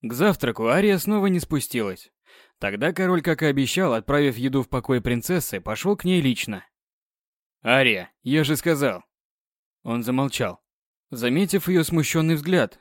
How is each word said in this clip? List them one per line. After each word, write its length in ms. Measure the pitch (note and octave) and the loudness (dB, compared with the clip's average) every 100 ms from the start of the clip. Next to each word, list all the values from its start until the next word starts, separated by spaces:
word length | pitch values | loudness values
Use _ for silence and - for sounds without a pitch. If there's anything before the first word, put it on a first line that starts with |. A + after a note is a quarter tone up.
К 100 | A2+ | -8
завтраку 540 | A#2+ G3+ F3+ B2 A2+ A2+ | 0 2 2 -2 -2 2
Ария 320 | D3 G#3 F#3+ | 4 4 2
снова 300 | - G#3+ G3 | 0 0 2
не 120 | F3+ | 0
спустилась. 720 | - D3+ - B2 G#2 F#2 - _ _ - _ _ | 0 -4 -2 -4 -4 -6 -16 _ _ -20 _ _
Тогда 340 | G2+ G2+ D3 | -6 -2 -2
король, 300 | E3+ F#3 F3+ | 0 0 0
как 200 | D#3 D#3 | 0 0
и 40 | D#3 | 2
обещал, 480 | C#3 C3 - F#3 | 0 0 0 0
отправив 420 | A2+ - C#3+ C#3+ A#2 | 0 0 2 2 0
еду 260 | C3 C3+ | -2 -2
в 60 | B2 | -2
покой 320 | C3 - B2+ | -4 0 0
принцессы, 580 | B2 A#2+ - F3+ - - | 0 -2 0 -2 -2 -8
пошёл 380 | - G#2+ F#3 G#3 | -6 -4 -2 0
к 80 | |
ней 160 | F3+ F3+ | 2 2
лично. 460 | C#3 A#2+ - G2+ - _ _ _ _ _ _ _ _ _ | 2 0 -4 -8 -12 _ _ _ _ _ _ _ _ _
«Ария, 480 | A#2+ C3 C3 G2+ F2 _ | 0 4 4 2 -4 _
я 220 | B2 D3 | -2 0
же 120 | C#3+ D3+ | 2 0
сказал!» 480 | E3+ D#3 C#3 F2+ - _ _ _ _ _ _ _ | 0 0 0 -2 -12 _ _ _ _ _ _ _
Он 180 | - A#2 | -6 -6
замолчал, 600 | A#2 B2+ C#3 - A2+ F2 _ _ _ _ _ | -2 -2 -2 -2 -6 -6 _ _ _ _ _
заметив 560 | B2+ A#2+ C#3 G3 G3 E3 | -4 -2 0 2 0 2
её 160 | F3+ | 0
смущённый 520 | D#3+ E3+ D3 E3 D#3+ | 2 0 0 0 0
взгляд. 440 | D#3+ D3 F#3 A2 - | 0 2 0 0 -4